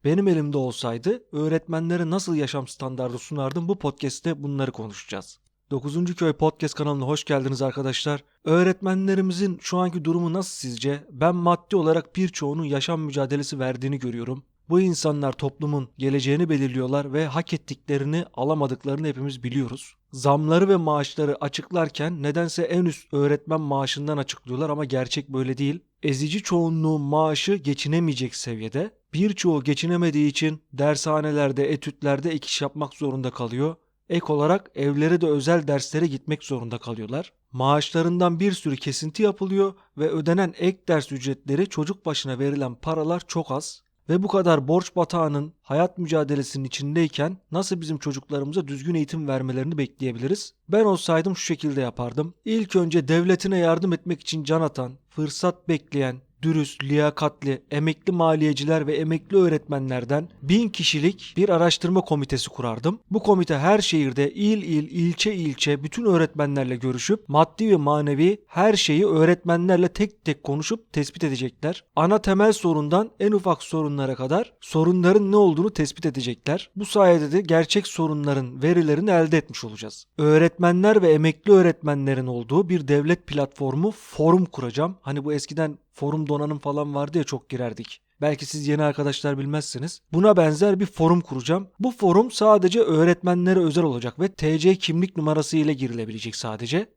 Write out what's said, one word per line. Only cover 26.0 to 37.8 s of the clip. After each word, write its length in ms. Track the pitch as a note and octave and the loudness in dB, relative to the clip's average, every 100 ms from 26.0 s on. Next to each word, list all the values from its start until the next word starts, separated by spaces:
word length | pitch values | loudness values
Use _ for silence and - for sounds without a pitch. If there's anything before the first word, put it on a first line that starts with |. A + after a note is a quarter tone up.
Ezici 400 | D3+ C3+ D3+ G3 | -4 -2 -2 -4
çoğunluğun 580 | - F3 E3 D#3+ D#3 D#3 | -2 0 0 0 0 0
maaşı 540 | C#3+ D3+ D#3 D3+ - | 0 2 2 0 -2
geçinemeyecek 800 | G3 C#3 C#3 C#3+ D#3+ E3 B2+ B2+ | -2 -2 -4 -2 0 0 -2 -6
seviyede. 560 | - B2 A2+ A2 C3 G#3 _ _ | -6 -8 -8 -6 -6 -6 _ _
Birçoğu 500 | D3+ G#3 F#3+ F3+ D3+ | -2 0 2 0 0
geçinemediği 640 | C3+ C#3+ E3 F3 E3+ D3 D3 | 0 -2 0 0 2 2 0
için 320 | C#3 D#3 D#3 _ | 0 -4 -4 _
dershanelerde, 1000 | C3 C#3+ D3 D#3 D3+ D3+ D3 C#3+ C3+ C#3+ | -2 0 0 0 -2 0 0 0 0 -2
etütlerde 580 | D3+ - - C#3+ C#3 E3 | -2 -6 -6 -2 -2 -2
ek 160 | D#3 - | -4 -4
iş 160 | - | -4
yapmak 320 | C#3 D3 C#3+ | -4 -6 -8
zorunda 360 | - D3 C3+ B2+ | -4 -4 -4 -6
kalıyor. 440 | - A#2+ A#2+ D3+ - _ _ _ | -6 -6 -2 -2 -4 _ _ _
Ek 240 | F3 - | -4 0
olarak 380 | D3 D3+ F#3+ - | 0 2 0 -2
evlere 460 | - C#3+ C#3+ D#3 F3 | -4 -2 2 2 2
de 60 | E3 | 2
özel 420 | D3 C3+ E3+ D3 | 2 2 2 2
derslere 380 | C#3 - D#3 E3 | -2 -2 -2 -2
gitmek 380 | C3+ - D3+ | -2 -6 -6
zorunda 340 | - C3 A#2 A#2 | -4 -8 -6 -10
kalıyorlar. 540 | - A2+ G#2+ C#3 F3+ _ _ | -8 -10 -8 -8 -10 _ _
Maaşlarından 880 | B2+ C3 D3 | -2 2 2